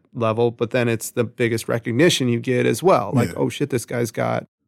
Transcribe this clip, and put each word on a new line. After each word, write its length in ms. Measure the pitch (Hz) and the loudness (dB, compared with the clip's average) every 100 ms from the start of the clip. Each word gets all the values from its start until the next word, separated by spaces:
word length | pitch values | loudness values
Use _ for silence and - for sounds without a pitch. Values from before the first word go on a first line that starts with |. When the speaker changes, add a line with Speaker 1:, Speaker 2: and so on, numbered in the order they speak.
| _ | _
Speaker 1:
level, 360 | - 113 110 120 | -4 -2 2 0
but 180 | 117 117 | 0 -2
then 180 | 131 117 | 0 0
it's 220 | 113 - | 0 -4
the 140 | - | -4
biggest 440 | 113 - 120 113 - | -4 0 0 0 -2
recognition 600 | 120 117 113 175 - 127 | -4 -2 2 4 4 0
you 100 | 120 | 0
get 260 | 120 123 | 0 0
as 160 | 123 120 | 2 2
well. 280 | 165 151 101 | 4 2 2
Like, 180 | 131 107 | 0 0
Speaker 2:
Yeah. 40 | - | -2
Speaker 1:
"Oh 100 | 135 | -4
shit, 220 | - 143 | -2 -4
this 140 | 123 | -4
guy's 260 | - 123 117 | -4 -4 -4
got" 340 | - 120 117 - _ | -2 -2 -2 -6 _